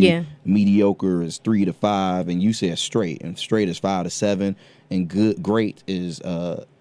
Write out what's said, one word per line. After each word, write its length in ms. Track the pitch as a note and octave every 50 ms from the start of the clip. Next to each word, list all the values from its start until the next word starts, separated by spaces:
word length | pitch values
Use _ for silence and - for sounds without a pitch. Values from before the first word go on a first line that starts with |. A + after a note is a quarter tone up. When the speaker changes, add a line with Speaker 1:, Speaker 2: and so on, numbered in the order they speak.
| F#2+ F3+
Speaker 1:
Yeah. 160 | E3+ E3+ E3+ D3 - - -
Speaker 2:
mediocre 800 | - F#2+ G#2 G2+ G2+ G2 G#2 G2+ G2+ F#2+ - - F#2+ F2+ F2
is 160 | E2+ D#2+ E2 -
three 280 | - A2+ A2+ G#2 G2
to 80 | F#2 E2+
five, 560 | - - G#2 G#2 G2 F#2+ F#2 F2+ F#2 F2 E2+
and 120 | F2 F2
you 100 | F#2 A2
said 280 | A2 - - F2+ E2 -
straight, 420 | - - - A#2 G#2 E2+ D2 -
and 160 | - D#2+ F2+ -
straight 320 | - - A2+ A2 G#2 F#2
is 80 | F2 -
five 280 | - G2 G2 F#2 F2
to 40 | F2+
seven, 460 | - - - G#2 G2+ F#2+ G2 G2 F#2+ - - - - _ _ -
and 180 | G2 F#2 F#2 E2
good, 360 | E2+ G2 G#2+ A2 G2+ - E2+
great 400 | F2+ G#2+ A2+ A2 G2+ - - -
is, 340 | - F#2+ F#2 F2+ F2 D#2+ -
uh, 420 | - F#2 F2+ E2+ F2 F2 D#2+ - - - _ _